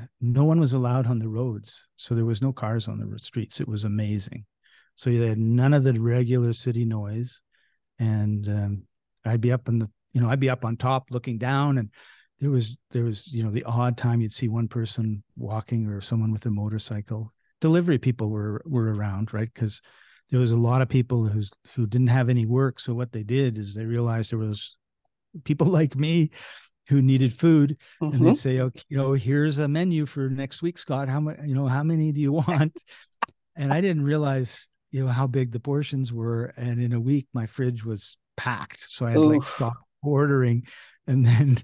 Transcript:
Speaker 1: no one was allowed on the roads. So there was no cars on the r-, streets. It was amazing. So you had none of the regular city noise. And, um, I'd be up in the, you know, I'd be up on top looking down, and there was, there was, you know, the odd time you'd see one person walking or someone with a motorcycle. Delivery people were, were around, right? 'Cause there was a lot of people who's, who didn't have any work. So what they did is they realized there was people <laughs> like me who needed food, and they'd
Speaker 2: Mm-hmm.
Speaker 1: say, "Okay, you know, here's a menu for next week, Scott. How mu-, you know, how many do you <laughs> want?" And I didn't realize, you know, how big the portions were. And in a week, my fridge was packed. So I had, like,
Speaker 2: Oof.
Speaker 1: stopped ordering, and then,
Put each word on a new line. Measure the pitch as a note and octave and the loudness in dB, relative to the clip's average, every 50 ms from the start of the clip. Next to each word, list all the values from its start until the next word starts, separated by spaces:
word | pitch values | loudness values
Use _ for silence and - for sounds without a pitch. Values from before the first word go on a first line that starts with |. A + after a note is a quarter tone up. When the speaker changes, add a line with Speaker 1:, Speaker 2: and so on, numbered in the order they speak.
| A2+ - _ - | -10 -16 _ -6
Speaker 1:
no | A#2+ A#2+ A#2+ C3+ D3 | -2 0 2 4 4
one | D#3+ D#3+ E3+ | 4 4 4
was | D#3 B2 C3 | 4 2 2
allowed | C3 B2 A#2+ B2 C3 B2 | 0 0 0 0 0 0
on | A#2+ B2 A2+ | 0 0 -2
the | A2 A2 | -2 -4
roads. | G#2+ A2+ B2+ B2 G#2+ G#2 G#2 - - - _ _ _ | -4 -4 -4 -4 -6 -8 -10 -14 -20 -20 _ _ _
So | - - - B2 | -16 -6 -2 0
there | A#2 A2+ | 0 0
was | A#2 A2+ G#2 | 0 0 0
no | C3+ C3+ | -2 -2
cars | C3 - - G#2+ A2+ A2+ - A2+ | -2 -4 -4 -4 -2 -4 -4 -6
on | G#2 G#2+ | -8 -8
the | G#2+ G2+ | -8 -8
r-, | G#2 | -10
streets. | A2 - - - A#2+ G2+ - - - | -12 -14 -8 -8 -8 -8 -6 -8 -8
It | - | -6
was | - G#2+ G2+ G#2+ | -4 -4 -4 -2
amazing. | G#2 G2+ G#2+ G#2+ G#2 G#2+ G2+ G2 - - A2 - _ _ _ _ _ _ _ _ _ _ | -2 -2 -2 -2 -2 -2 -4 -4 -8 -14 -16 -16 _ _ _ _ _ _ _ _ _ _
So | - - B2+ | -6 -2 0
you | A#2+ A#2 | 2 2
had | A#2 A2+ G#2+ | 2 2 0
none | A2 A2+ A2+ A#2+ B2 C3 C#3 D3+ | 0 2 2 4 4 6 6 6
of | C#3+ C3 | 6 4
the | C3+ A#2+ | 4 2
regular | A2 A2+ A#2+ A#2+ B2+ B2 A#2 B2 B2 A#2+ A#2 | 2 2 0 2 2 2 2 2 2 2 0
city | A#2 - - B2+ A2+ A#2 A#2 | -2 -2 -4 -4 -2 0 -2
noise. | A2+ A2 G#2+ G2+ G2+ A2 A#2 A#2+ B2 - - _ _ _ _ _ _ _ _ _ _ _ | -2 -2 -4 -6 -6 -6 -6 -8 -8 -10 -20 _ _ _ _ _ _ _ _ _ _ _
And, | - A#2 A2 A2 G#2 G#2+ G#2+ G#2+ G#2 G2+ G#2 | -2 0 0 2 2 0 0 0 -2 -2 -2
um, | G#2 G#2 G2+ G2+ G2+ G2 - _ _ _ _ _ _ _ - | -2 -2 -2 -2 -4 -6 -8 _ _ _ _ _ _ _ -4
I'd | A2 A#2 A#2 | -2 0 2
be | A2+ B2 B2+ | 2 2 0
up | A#2+ - - | 0 0 0
in | A#2 A2+ | 0 0
the, | A2+ G#2 _ _ _ _ | 0 -4 _ _ _ _
you | - B2 | -2 0
know, | A#2+ A2+ | 2 2
I'd | C3+ C3+ | 2 2
be | C3+ C3 | 2 0
up | B2+ B2 - | 0 0 -2
on | A2+ A#2 | -4 -4
top | - B2+ B2+ C3 C3 C3 - | -2 0 0 0 0 -2 -4
looking | B2 B2 A#2 C3 A#2 | -8 -6 -6 -4 -6
down, | G#2+ B2 B2+ C#3 C#3 C#3+ D3 C#3 | -4 -2 0 0 2 2 2 2
and | B2+ G#2+ G2+ _ - - - - _ _ _ _ - | 0 0 -4 _ -20 -20 -20 -20 _ _ _ _ -4
there | C#3 D3 | -2 0
was, | C3+ B2 A2+ A2 B2+ - _ _ | 0 0 0 -2 -8 -14 _ _
there | - A#2+ A#2 | -4 -2 -2
was, | A#2 G#2+ G2+ - | -2 -4 -6 -10
you | - C3+ A2+ | -8 -4 -4
know, | A2+ G#2+ | -2 -2
the | G2+ - - | -2 -4 -4
odd | A#2 A#2 A#2+ B2 B2 A#2 | -2 -2 0 0 0 0
time | - - A#2+ A#2 A#2 | 0 0 0 2 2
you'd | A2+ G#2+ - | 0 -2 -4
see | - B2+ A2 | -4 -4 -2
one | A2 A#2 A2+ | -2 -2 -4
person | G#2+ - A#2+ A2+ G#2+ - A#2 A2 A2 G#2+ G#2 - _ _ | -4 -4 -6 -6 -6 -6 -4 -4 -4 -4 -6 -10 _ _
walking | A#2 A#2+ G2+ G#2+ A2 - - A#2+ A2+ A2 | -12 -8 -6 -6 -6 -6 -4 -4 -4 -2
or | G#2+ G2+ G2 | -4 -6 -8
someone | - - A#2+ A2 A2 A2 A2 | -6 -4 -2 -2 0 -2 -2
with | G#2+ - | -4 -4
a | A#2 | -4
motorcycle. | G#2 G#2 G#2 G#2+ G#2+ G#2+ - - G#2+ G#2 G#2 - A2 A2 A2 G#2+ _ _ _ _ _ - | -4 -2 -4 -4 -6 -6 -8 -8 -8 -10 -8 -8 -8 -10 -10 -12 _ _ _ _ _ -2
Delivery | - D#3+ E3 F3 F3 F3 D3 | 2 4 4 4 4 2 2
people | B2 - B2+ A#2+ - A2 G#2+ | 2 2 0 0 0 -2 -2
were, | G#2+ G#2 G#2 G#2+ G#2 - - | -2 -2 -4 -4 -6 -6 -6
were | E3+ C3+ A#2+ A2+ A2 G#2+ | -4 -2 0 0 0 -2
around, | G2+ G#2 G2+ F#2+ G2 A2 - - | -2 -4 -4 -4 -4 -6 -4 -4
right? | G#2+ A2 A#2 _ | -6 -6 -6 _
'Cause | - A#2 G#2 - - _ _ _ _ _ _ _ _ _ - | -6 -6 -6 -6 -10 _ _ _ _ _ _ _ _ _ -2
there | C3 B2 | 0 2
was | B2+ A2+ | 2 4
a | A#2 | 2
lot | A#2 A#2 A#2 B2 C3 | 2 4 4 4 2
of | C3 - | 2 2
people | - C3 A#2+ - B2 A#2 A2 | 2 0 2 2 0 0 0
who's, | G#2 G#2 A2 G2+ - - _ _ - - | 0 0 -2 -4 -6 -10 _ _ -10 -4
who | B2+ A#2 | -4 -2
didn't | G2+ A2+ B2 C3 | 0 2 2 4
have | A#2 B2 C3 B2 | 4 4 4 4
any | A#2+ B2+ A#2+ A2+ | 2 2 2 2
work. | A2 A#2+ C3 C3+ C3 - - | 2 2 2 2 0 -2 -4
So | - B2+ A#2 | -8 -6 -4
what | A#2+ B2 A#2+ - | -4 -6 -6 -8
they | A2 G#2 | -10 -6
did | G#2+ B2 C3+ C#3 B2 A2 | -2 0 0 0 0 -2
is | G#2+ G2+ G2 G2+ | -4 -8 -8 -8
they | A2 A2+ | -8 -6
realized | A2+ A#2 A#2+ A#2 A#2 A2+ A2+ G#2+ - | -4 -2 0 0 0 0 -2 -4 -4
there | A#2 A2 | -4 -4
was | A2 G#2+ G#2 G#2 - - _ _ _ _ _ _ _ _ _ _ _ _ - D#3+ - | -4 -4 -4 -6 -10 -16 _ _ _ _ _ _ _ _ _ _ _ _ -20 -16 -4
people | - D3+ - D#3+ | -4 0 2 2
<laughs> | F#3 F#3 D3+ | 2 4 2
like | D#3+ C3+ - | 2 2 0
me | C3 D3+ D#3 E3 E3+ D#3 D#3 - - - - - - - _ _ _ _ | -2 -2 2 2 2 2 0 -2 -10 -20 -20 -20 -20 -20 _ _ _ _
who | - C#3 C#3 | 2 2 4
needed | C3 C3+ C3+ B2+ C3+ A#2+ - | 6 6 4 4 4 2 0
food, | - E3 E3 D#3+ D3+ C#3+ C#3+ C#3+ - _ - - - | 2 4 6 6 6 6 4 0 -6 _ -20 -10 -6
and | E3 D3+ D3 | -4 -2 2
they'd | |
Speaker 2:
Mm-hmm. | B2+ B2+ E3 C4 | 6 6 6 6
Speaker 1:
say, | - - C3+ B2+ B2+ | 4 2 -2 0 0
"Okay, | B2+ B2+ - - - - | 0 -2 -4 -8 -14 -4
you | D3 | -2
know, | C3+ C3+ C3+ C#3 | -2 0 2 0
here's | C3 G2+ B2+ C#3+ D3 D3+ D#3 C#3 | 0 0 2 2 2 2 2 0
a | C#3+ D3+ | 0 0
menu | C#3+ D3 D#3+ F3+ F#3 E3 D#3 D3 | 0 0 0 0 0 0 0 -2
for | C3 - C#3+ C3+ C3+ | -2 -4 -4 -4 -4
next | C3 C3+ C#3 C3+ - - | -4 -4 -6 -8 -8 -6
week, | E3+ F3 E3+ | -6 -6 -6
Scott. | - - - C3+ C3+ C#3 C3 | -6 -6 -4 -4 -4 -2 -2
How | C3+ D3 | -2 -2
mu-, | D3+ D3+ - - D3+ | -2 -2 -4 -6 -6
you | D3 C3 | -2 -2
know, | C3+ C#3 | 0 0
how | B2+ C3 C#3 | 0 0 0
many | D3+ D#3+ E3 D#3 D#3 D#3 | 0 0 2 2 0 0
do | C#3+ D3 | 0 0
you | D3 C#3 C#3+ | 0 0 2
<laughs> | E3 C3+ | 2 0
want?" | F3+ E3+ C#3+ D#3 D#3+ - - _ _ - - - _ _ - - - _ _ _ _ _ | 0 2 2 0 0 -2 -8 _ _ -20 -20 -20 _ _ -8 -8 -8 _ _ _ _ _
And | E3 C#3 C#3 C#3+ | -6 -2 0 2
I | E3 | 2
didn't | G3 G3 E3+ D3+ C#3 | 2 2 0 0 0
realize, | C#3+ D3 D3+ D3+ C#3 C3+ C3 B2+ - - - - _ _ _ _ - | 0 0 0 0 0 0 0 -2 -4 -8 -16 -20 _ _ _ _ -8
you | - C3+ C3 | -4 -2 -2
know, | B2+ | 0
how | A#2+ B2+ C#3 | 0 0 0
big | C3 B2 C3+ B2+ A#2+ | 0 0 0 -2 0
the | A#2 A#2 | -4 -6
portions | - D3 C#3 D3 C#3+ - C#3+ C3+ C3 A#2 A#2+ | -4 -2 -2 -2 -2 -2 -4 -4 -4 -4 -4
were. | A2+ A2+ A#2 A#2 A2+ A#2+ - - | -4 -4 -2 -2 -2 -4 -6 -8
And | B2 B2 B2 A#2 A#2+ | -8 -6 -4 -2 -2
in | B2 A#2 A#2+ | 0 0 0
a | A#2 | 0
week, | A#2 C3 C#3+ C#3 C3 _ - | 0 2 0 0 -2 _ -6
my | B2 A2 | -6 -6
fridge | G#2+ - - C3 B2 A#2+ A2 G#2+ | -6 -4 -2 -2 -2 -2 -4 -6
was | A2+ A2 G2+ - - - _ _ _ - | -6 -8 -8 -10 -14 -20 _ _ _ -14
packed. | - - B2+ A#2 - - - - - - - | -6 -4 -4 -4 -4 -8 -14 -16 -20 -16 -14
So | - - B2+ | -8 -4 -2
I | A#2 | 2
had, | A#2 D3+ | 4 6
like, | D#3 D3+ D#3 C#3+ | 6 6 6 4
Speaker 2:
Oof. | C3+ | 0
Speaker 1:
stopped | - - - B2+ A#2 A#2+ - _ _ _ _ - | -4 -6 -4 -4 -4 -4 -8 _ _ _ _ -2
ordering, | D3 C#3+ C3+ D3 C#3+ C#3 C3 B2+ A#2+ A#2 A#2+ B2 - - - - - _ _ - | 0 2 2 2 4 4 2 4 2 2 0 -2 -6 -20 -20 -20 -20 _ _ -4
and | - B2+ C3+ B2 | 0 2 4 6
then, | A#2 A#2+ A2+ D3 C#3 B2 A#2 | 6 6 6 6 4 4 2